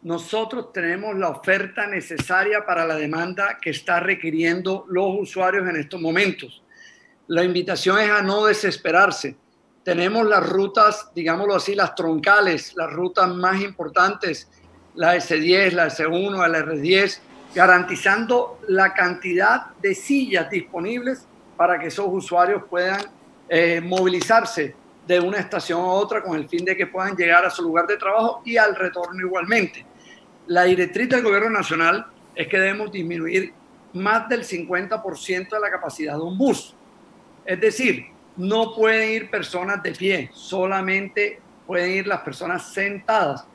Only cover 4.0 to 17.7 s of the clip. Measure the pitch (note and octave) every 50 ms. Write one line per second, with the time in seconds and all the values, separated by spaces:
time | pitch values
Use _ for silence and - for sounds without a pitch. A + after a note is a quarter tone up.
4 | F3 F#3 F#3+ F3+ - E3 D#3 D#3+ E3 E3 E3+ F#3 F3+ F#3+ F#3+ F#3+ - - F#3 F3+
5 | G3 G3 F#3+ G3+ G3+ F#3+ - F#3 F#3 F#3 F#3+ G3+ F#3 F#3 E3+ D#3 D3 D3 - F3+
6 | D#3+ D#3+ E3 F3 G3+ G3 F3 - - A#2+ - - _ _ - - - - - _
7 | _ _ _ _ _ _ F3 E3 F3 F#3 F3+ F3+ F3 F3+ F#3 - - F#3 F#3+ G#3
8 | G#3+ G#3 G#3 G#3 G3 F#3+ G3 G#3 G#3+ G#3+ G#3 G#3+ - G3 D#3 - - - D#3+ F3
9 | G3 G3 - - - C#3 B2+ _ _ _ _ _ _ _ _ _ _ - F3 E3+
10 | F3 F#3 G#3+ A3+ A#3 G#3+ G#3+ G3 F3 - - F#3+ G3 G3 G3 A3+ G#3+ G#3 G#3 -
11 | - - _ F3 E3 D#3+ E3 E3+ G3 G3+ G3+ F3+ - - G3+ G3+ G3 E3 - -
12 | F3+ E3 D#3+ D#3 - G3+ G3+ G#3 G#3 F#3+ E3+ D3 - - - - E3 D#3 D3 D#3
13 | F3+ F#3 F3+ - F#3+ F3+ F3+ F3+ F3+ F#3 F#3+ F#3+ G3 G3+ G3 - E3+ D3+ D3 F#3
14 | F3+ G3 G3+ G3+ - F#3 D3+ - - _ _ _ _ - _ - - _ _ -
15 | F3 E3 F3 F3 E3+ - F3 D#3 D#3 E3+ F3+ F#3+ G3 F#3 F3 F3 E3+ D#3 - -
16 | D#3+ D#3 E3 F3 F#3+ G3+ G3 F#3+ F3+ E3+ E3 D#3+ D3+ D3 E3 D3 C#3 E3+ F#3 F#3+
17 | G3+ F#3+ - - - - - - - - - F3 F3 F#3